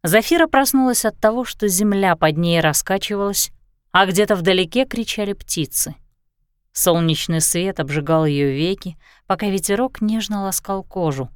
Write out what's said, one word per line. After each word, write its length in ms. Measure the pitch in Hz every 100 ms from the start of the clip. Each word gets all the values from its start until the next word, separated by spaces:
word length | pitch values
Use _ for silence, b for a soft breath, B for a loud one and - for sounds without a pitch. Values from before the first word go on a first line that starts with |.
Зафира 420 | 170 208 - 339 320
проснулась 580 | 269 277 269 262 240
от 140 | 220 -
того, 260 | 220 233
что 220 | 240 - 208
земля 480 | 185 208 196 190
под 240 | 165 156 151
ней 220 | 170 170
раскачивалась, 880 | 160 147 - 196 - 208 202 196 - - _ _ _
а 160 | 180 190
где-то 300 | 180 208 196
вдалеке 480 | 170 185 180 240
кричали 480 | 262 233 226 - 208
птицы. 640 | 202 - - 147 - - 147 _ _ _ _ _ _ _
Солнечный 720 | - 180 170 165 151 - 160
свет 400 | - 175 185 185
обжигал 460 | 139 147 147 160 156
её 260 | 143 139
веки, 440 | 135 165 196 185 160 b b _
пока 200 | 190 208
ветерок 540 | 196 190 202 262 -
нежно 440 | 214 220 208 208
ласкал 400 | 196 185 - 196
кожу. 460 | - 185 165 135 123